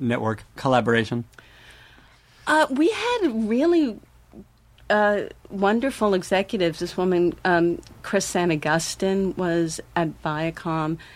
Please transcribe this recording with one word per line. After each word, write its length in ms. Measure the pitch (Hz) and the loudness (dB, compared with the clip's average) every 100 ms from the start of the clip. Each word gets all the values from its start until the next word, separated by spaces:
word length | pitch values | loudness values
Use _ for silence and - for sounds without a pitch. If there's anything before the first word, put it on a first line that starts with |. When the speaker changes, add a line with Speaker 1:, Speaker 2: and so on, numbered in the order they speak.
Speaker 1:
network 440 | 127 123 110 107 - - | -2 0 -2 -4 -8 -6
collaboration? 680 | 135 123 113 117 110 120 117 - - - - - - - - _ _ - - | 2 2 4 2 2 -4 -8 -16 -20 -20 -20 -20 -20 -20 -20 _ _ -10 0
Speaker 2:
Uh, 200 | 311 302 | 2 2
we 180 | 269 330 | 2 0
had 300 | 427 453 494 339 220 214 | 0 -2 0 0 -2 0
really, 500 | 240 330 349 277 202 - _ _ - - _ _ _ - | 2 2 2 0 -4 -14 _ _ -20 -20 _ _ _ -2
uh, 360 | 208 208 208 - - - | 2 2 2 -4 -10 -12
wonderful 640 | 196 196 226 269 - 214 | 0 2 2 0 0 0
executives. 640 | 185 175 190 196 220 170 156 | 0 2 0 0 0 -2 -2
This 180 | 180 - | -6 -2
woman, 380 | 180 175 175 - | 0 2 2 0
um, 380 | 185 175 170 170 - - | 2 4 2 0 -8 -18
Chris 280 | - 196 - | -4 -2 -2
Sanagustin, 1040 | 185 175 156 151 160 - - 190 190 190 - | 0 0 0 0 0 -2 -4 -2 0 -2 -2
was 420 | 180 170 165 160 - | -2 0 -2 -4 -6
at 280 | - 160 - | -2 -2 -4
Viacom. 760 | 165 151 165 165 170 160 156 165 - | -6 -4 -4 -6 -6 -4 -4 -6 -10